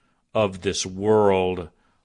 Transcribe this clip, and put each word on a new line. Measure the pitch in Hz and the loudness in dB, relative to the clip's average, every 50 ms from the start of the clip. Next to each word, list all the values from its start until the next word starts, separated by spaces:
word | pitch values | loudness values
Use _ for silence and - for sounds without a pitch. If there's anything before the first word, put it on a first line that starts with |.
| _ _ _ _ _ _ - | _ _ _ _ _ _ -2
of | 113 107 98 95 92 | -2 -2 -2 -2 -6
this | 90 98 87 - - | -6 -6 -6 -4 -6
world | 95 92 95 98 107 110 107 104 101 95 92 92 92 90 87 85 82 _ _ _ _ _ _ _ | -8 -8 -4 0 2 4 4 4 4 4 2 0 -2 -4 -6 -8 -12 _ _ _ _ _ _ _